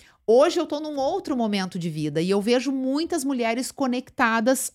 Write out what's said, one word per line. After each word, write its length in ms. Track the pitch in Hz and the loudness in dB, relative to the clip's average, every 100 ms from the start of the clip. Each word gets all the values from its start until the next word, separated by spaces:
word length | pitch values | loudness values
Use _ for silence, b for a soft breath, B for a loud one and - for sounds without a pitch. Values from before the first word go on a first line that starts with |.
| b b - | b b 4
Hoje 320 | 233 330 330 | 6 6 2
eu 60 | |
tô 160 | 311 294 | -2 -4
num 160 | 311 285 | -6 -2
outro 400 | 269 370 - 262 | -2 -2 -2 -2
momento 420 | 220 202 185 185 | 0 -2 -4 -4
de 120 | 170 | -4
vida 320 | 156 151 151 | -4 -2 -2
e 80 | 180 | 0
eu 100 | 202 | 0
vejo 320 | 202 247 254 | 2 0 0
muitas 500 | 269 262 277 330 339 | -2 -2 -2 -2 -2
mulheres 480 | 262 262 226 233 247 | -2 -2 -2 -2 -4
conectadas 1040 | - 269 247 262 - 240 226 226 262 - | -2 -2 -2 -6 0 2 2 2 2 -2